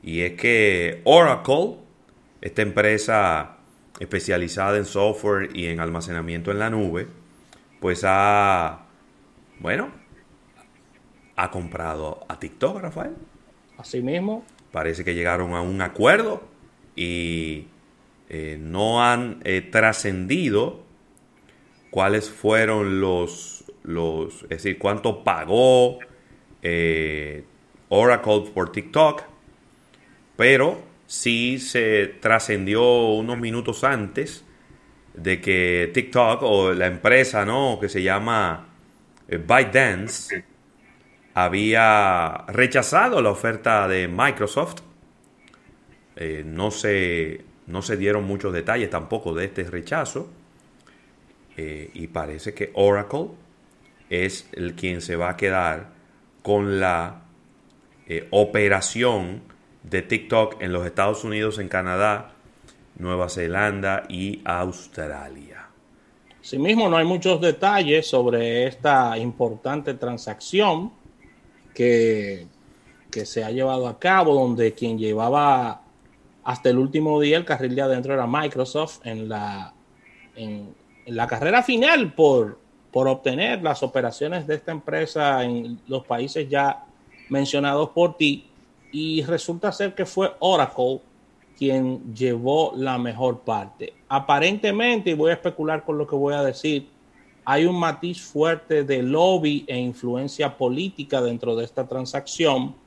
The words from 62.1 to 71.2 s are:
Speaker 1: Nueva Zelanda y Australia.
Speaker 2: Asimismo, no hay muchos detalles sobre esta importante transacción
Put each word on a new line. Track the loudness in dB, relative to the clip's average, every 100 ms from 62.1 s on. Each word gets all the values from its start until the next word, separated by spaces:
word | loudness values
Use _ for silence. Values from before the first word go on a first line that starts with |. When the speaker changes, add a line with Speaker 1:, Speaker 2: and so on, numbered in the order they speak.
| 0 -6 _ -20 _ -20 _ _ -10
Speaker 1:
Nueva | -4 -2 -2
Zelanda | -4 -2 0 0 0 -2 -4 -4
y | -8 -6 -6
Australia. | -4 -4 -4 -8 -16 -12 -10 -10 -14 -18 -20 -20 -20 _ _ _ _ _ _ _
Speaker 2:
Asimismo, | -8 -2 2 4 4
no | 4
hay |
muchos | 4 2 2 4
detalles | 2 4 2 2 4 2 4
sobre | 2 4 2 0 0 -2
esta | 0 4 4 4 0
importante | -6 -2 -2 -2 -6 -4 -6
transacción | -6 -6 -8 -10 -12 -4 2 2 0 -6 -14 -20 _